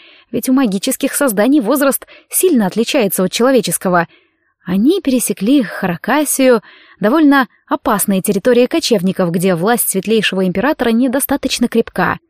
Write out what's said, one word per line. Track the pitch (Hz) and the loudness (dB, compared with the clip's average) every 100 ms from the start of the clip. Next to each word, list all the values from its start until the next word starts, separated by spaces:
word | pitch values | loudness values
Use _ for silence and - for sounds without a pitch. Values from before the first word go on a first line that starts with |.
| - - _ | -10 -20 _
ведь | - 247 | -6 0
у | |
магических | 262 254 190 - 254 269 | 2 2 -2 -4 -4 -4
созданий | - 285 196 220 302 | -2 -2 2 2 2
возраст | 202 285 311 320 - - _ | 2 0 0 -2 -6 -20 _
сильно | - 381 277 196 | 0 2 2 0
отличается | 196 233 294 202 - | -2 -2 0 0 0
от | 185 | -2
человеческого — | - 240 262 175 170 190 175 170 _ _ _ _ _ | 0 2 2 0 -4 0 0 -2 _ _ _ _ _
они | - 185 240 381 | -4 0 2 2
пересекли | 294 254 - 202 196 285 | 0 -2 -2 -4 0 2
Харакасию, | 202 - 190 175 - 269 294 - 262 240 - - - - | 0 -4 -4 -4 -2 -2 -2 0 2 2 0 -18 -20 -4
довольно | 208 302 302 277 254 _ - | 0 4 4 4 2 _ -8
опасные | 311 - 208 - 190 | -6 -2 -2 0 -2
территории | 185 196 254 240 247 | 0 0 2 2 2
кочевников, | 339 - 208 185 185 180 | 0 0 0 0 -2 -2
где | 175 190 175 | 0 0 0
власть | 185 240 - | 0 -2 -2
светлейшего | 190 185 220 - 190 190 | -4 -2 0 0 -2 -2
императора | 180 240 311 247 | -2 -2 -2 0
недостаточно | 226 262 240 - 285 262 - 240 | 0 0 -2 -2 -4 -4 -2 -2
крепка. | 226 - - 180 - _ | -2 -4 -2 -2 -4 _